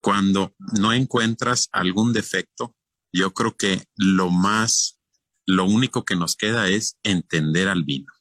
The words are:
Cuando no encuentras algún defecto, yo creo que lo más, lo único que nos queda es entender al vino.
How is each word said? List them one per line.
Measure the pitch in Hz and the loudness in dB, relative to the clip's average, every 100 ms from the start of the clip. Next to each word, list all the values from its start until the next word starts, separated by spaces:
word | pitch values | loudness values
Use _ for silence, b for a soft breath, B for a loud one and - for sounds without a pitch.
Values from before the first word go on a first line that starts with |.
Cuando | - 101 98 98 95 _ | 2 2 2 2 0 _
no | - 110 107 | -6 0 2
encuentras | 120 131 120 113 113 120 123 - | 2 0 0 0 0 -2 -2 -2
algún | 95 92 92 117 | -2 0 2 2
defecto, | 113 - 92 - - 120 _ _ _ _ | 0 -2 -6 -6 -10 -10 _ _ _ _
yo | 92 95 | -2 -2
creo | - 113 - | 0 -4 0
que | 101 92 - | -2 -2 -6
lo | - 95 95 90 | -2 0 2 2
más, | 90 95 110 113 - - _ _ _ _ _ - | 2 2 2 0 -2 -4 _ _ _ _ _ 0
lo | 92 92 | 2 4
único | 107 131 123 | 2 2 -2
que | - 92 | -4 -4
nos | 85 | -4
queda | - 107 117 98 | -4 -2 0 0
es | 104 107 - | 0 -4 -6
entender | 107 90 - 82 78 82 95 | -2 -2 0 -2 0 0 0
al | 92 | 0
vino. | 71 69 69 _ | -2 -6 -8 _